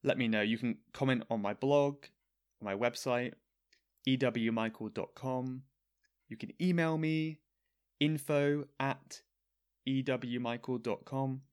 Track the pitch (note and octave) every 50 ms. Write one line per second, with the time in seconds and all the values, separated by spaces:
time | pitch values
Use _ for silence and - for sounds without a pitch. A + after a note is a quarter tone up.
0 | - C3 C#3 - B2 A2+ A2 G#2+ G#2 G#2+ A2+ A2+ B2+ A#2+ A2 - _ _ - -
1 | C#3 C3+ C3 A#2+ - _ - A2 G2+ G2+ G#2 - - C3+ C#3+ C#3+ C#3+ C#3+ C#3+ C#3+
2 | - - _ _ _ _ _ _ _ _ _ _ G#2+ G#2 G2 G2+ A#2+ A#2+ A2+ -
3 | - C3+ B2 A#2+ B2 B2+ - _ _ _ _ _ _ _ _ _ _ _ _ _
4 | _ C3 C3 B2+ C3 B2 A2 A#2+ A2+ A2+ A2+ A2+ A2 A2+ A2 - A2 G#2+ G#2+ G#2+
5 | - - _ - - C3 B2+ B2+ B2+ C3 B2+ C3 C3+ _ _ _ _ _ _ _
6 | _ _ _ _ _ _ A2+ - - - - _ F3 F#3 F3+ E3+ E3 D#3+ D#3+ D#3
7 | D#3+ D#3 D#3 D#3 D#3 D#3+ D#3 - _ _ _ _ _ _ _ _ _ _ _ _
8 | C#3+ D3+ D#3 D3 - - D3+ C#3+ C#3+ C#3+ D3 D3 C#3 - _ _ C3+ C#3 - -
9 | - - - - _ _ _ _ _ _ _ _ _ _ _ _ _ B2+ C3+ C3+
10 | B2+ C3+ B2+ B2 B2 B2 A#2+ B2 B2 A#2 A#2 A#2+ - - B2+ A#2+ A2+ A#2+ G#2 -
11 | - - C3+ C3+ C3+ C3+ C3 C3+ C3+ _